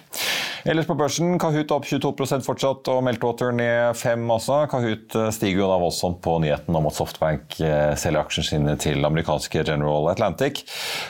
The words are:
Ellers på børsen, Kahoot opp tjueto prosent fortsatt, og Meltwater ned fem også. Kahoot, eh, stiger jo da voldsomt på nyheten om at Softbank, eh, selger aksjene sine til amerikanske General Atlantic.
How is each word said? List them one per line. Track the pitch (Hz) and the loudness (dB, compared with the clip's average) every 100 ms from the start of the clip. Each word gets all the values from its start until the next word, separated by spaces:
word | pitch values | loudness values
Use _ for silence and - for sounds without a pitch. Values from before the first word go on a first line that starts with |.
| - - - - - - 151 | -12 -6 -4 -4 -6 -6 -2
Ellers | 160 160 | 0 0
på | 147 | 0
børsen, | 143 156 170 180 | 0 0 0 2
Kahoot | 165 151 151 | 2 0 0
opp | 120 - | -2 0
tjueto | 139 143 - | -2 -2 -2
prosent | 131 139 127 | -2 0 -2
fortsatt, | 123 139 131 - | 0 0 0 0
og | 127 | 2
Meltwater | 127 110 120 117 123 120 | 2 0 -2 0 0 2
ned | 120 120 120 117 | 2 4 2 2
fem | 127 117 117 | 0 0 2
også. | 113 - 143 151 | 0 2 0 2
Kahoot, | 131 117 107 - 113 | 0 0 -2 -2 0
eh, | 110 | 0
stiger | 107 101 92 | 0 2 2
jo | 95 | 4
da | 92 | 4
voldsomt | 85 - 90 87 | 2 0 -2 -2
på | 85 82 | 0 2
nyheten | 78 71 - 80 | 2 0 0 0
om | 73 | 0
at | |
Softbank, | - 73 - 78 73 - - | -2 -4 0 0 0 -6 -2
eh, | 80 76 73 71 | 0 2 2 0
selger | 87 76 - | 0 0 0
aksjene | 82 78 | -4 -2
sine | 78 71 73 | 0 0 0
til | 78 71 73 | 0 0 2
amerikanske | 80 80 73 - 85 80 | 0 0 -2 -2 -2 0
General | 76 73 76 80 | 0 0 2 0
Atlantic. | 95 104 - 139 147 - - - - | 2 0 0 -2 -2 -10 -8 -6 -6